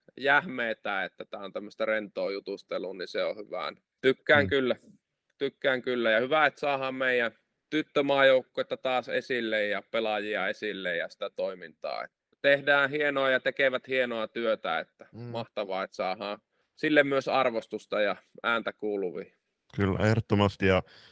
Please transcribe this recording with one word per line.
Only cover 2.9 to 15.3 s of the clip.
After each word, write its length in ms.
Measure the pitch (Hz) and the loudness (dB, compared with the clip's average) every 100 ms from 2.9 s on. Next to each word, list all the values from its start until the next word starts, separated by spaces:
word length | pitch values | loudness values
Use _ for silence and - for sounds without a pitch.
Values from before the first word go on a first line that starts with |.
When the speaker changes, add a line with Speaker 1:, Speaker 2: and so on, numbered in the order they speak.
Speaker 1:
niin 140 | 95 87 | -10 -8
se 160 | 101 | -4
on 120 | 85 101 | -4 -4
hyvää. 340 | 104 90 73 - _ _ | -8 -8 -8 -10 _ _
Tykkään 440 | 131 131 - 151 135 | 0 0 4 4 4
Speaker 2:
Mm. 40 | |
Speaker 1:
kyllä, 260 | 135 127 113 - _ _ _ _ - | 2 0 -2 -8 _ _ _ _ -8
tykkään 440 | 139 - 139 131 | -8 -4 -2 0
kyllä 300 | 123 123 117 | -2 0 2
ja 80 | 110 | 2
hyvä, 260 | 127 156 143 | 2 2 2
että 140 | - | 0
saadaan 360 | 147 139 135 131 | -2 -2 -4 -2
meidän 360 | 131 123 117 - _ _ _ 151 151 | 0 0 0 -4 _ _ _ -4 -2
tyttömaajoukkuetta 880 | 147 139 139 135 131 - - 127 131 | 0 2 6 8 6 4 -6 -6 -4
taas 320 | 131 127 120 | -2 -2 -2
esille 580 | 127 - 123 113 107 104 | -4 -2 -2 0 0 0
ja 140 | 98 - | -4 -4
pelaajia 560 | 113 110 107 104 101 95 | -2 0 -2 -2 -2 -2
esille 500 | 110 107 95 92 85 | -4 -6 -6 -4 -4
ja 120 | 80 | -4
sitä 200 | - 101 | -6 -8
toimintaa. 760 | - 95 92 82 - 76 57 | -4 -6 -6 -14 -12 -8 -8
Et 80 | 60 _ _ _ | -10 _ _ _
tehdään 480 | 139 143 139 143 139 | 2 2 4 2 2
hienoa 400 | 151 147 139 135 | 0 -2 0 2
ja 100 | 127 | 2
tekevät 480 | 139 - 139 127 - | 0 0 0 0 -2
hienoa 400 | 131 123 117 110 | -2 0 -2 -6
työtä, 520 | 117 117 107 92 80 | -4 -2 0 -2 -4
että 260 | 80 - - | -4 -14 -20
Speaker 2:
Mm. 100 | 104 | -16
Speaker 1:
mahtavaa, 640 | 120 | -10